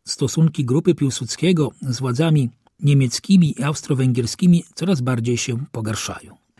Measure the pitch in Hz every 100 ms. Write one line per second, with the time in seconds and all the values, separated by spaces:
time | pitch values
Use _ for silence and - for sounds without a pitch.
0 | - - 131 - 160 151 127 135 180 160
1 | 139 - 120 - 165 175 135 - 131 117
2 | 127 120 165 151 120 _ _ - 147 143
3 | 131 - - 196 156 - 139 156 - 131
4 | 131 123 120 - 180 170 - - 175 -
5 | 127 123 117 120 - 120 147 117 110 110
6 | - - - - _ _